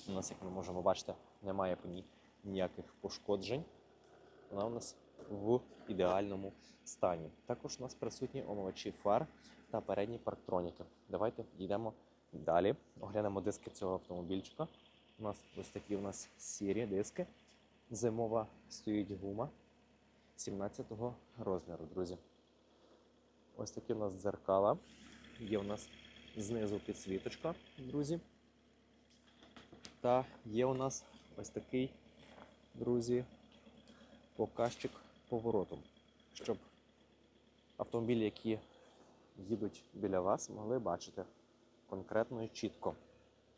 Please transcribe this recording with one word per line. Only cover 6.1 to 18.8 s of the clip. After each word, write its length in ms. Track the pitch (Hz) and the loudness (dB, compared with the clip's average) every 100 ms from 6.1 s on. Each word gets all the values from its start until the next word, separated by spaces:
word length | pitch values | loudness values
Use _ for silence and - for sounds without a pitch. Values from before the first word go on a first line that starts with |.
| 92 101 98 98 - - - | 6 4 -2 -6 -10 -18 -16
стані. 480 | - - 95 85 80 - - | -10 2 4 2 -2 -10 -4
Також 340 | 120 - - | -4 -4 -8
у 40 | |
нас 120 | 123 - | -8 -6
присутні 480 | 117 - 131 135 | -6 -4 -4 -4
омивачі 480 | - 104 95 95 107 | -4 -4 -4 -4 -6
фар 360 | - 101 107 151 - - - - | 0 6 6 4 -4 -20 -20 -4
та 100 | 110 | -4
передні 360 | 104 98 104 117 | 0 2 0 -2
парктроніки. 680 | - 98 - 92 87 82 - - - | -4 -4 0 0 0 -4 -14 -16 -6
Давайте 360 | 92 107 120 113 - | 0 0 0 -8 -6
йдемо 360 | 92 101 113 110 - - _ | 0 0 0 -6 -14 -20 _
далі. 440 | 85 80 82 95 143 - - | -4 4 6 6 4 -2 -12
Оглянемо 420 | 95 107 104 98 | -4 0 2 2
диски 300 | 92 101 - | 0 -2 -6
цього 220 | - 98 | -4 0
автомобільчика. 760 | 92 - 90 87 95 - - 160 - - - - - | -2 -2 -6 -2 -2 -2 -6 -6 -8 -20 -20 -20 -6
У 40 | |
нас 200 | 110 101 - 95 | -4 -4 -8 -10
ось 120 | 92 | -8
такі 260 | 104 - 101 | -8 -2 -2
у 60 | |
нас 280 | 98 95 - - | 0 -4 -8 -10
сірі 480 | - - 101 98 120 | -10 -2 2 2 2
диски. 420 | 196 208 - 180 - - - - - - | 0 0 -2 -6 -8 -20 -20 -20 -20 -8
Зимова 580 | 113 117 110 113 110 110 - - | 0 0 2 2 2 0 -6 -16
стоїть 420 | - | -8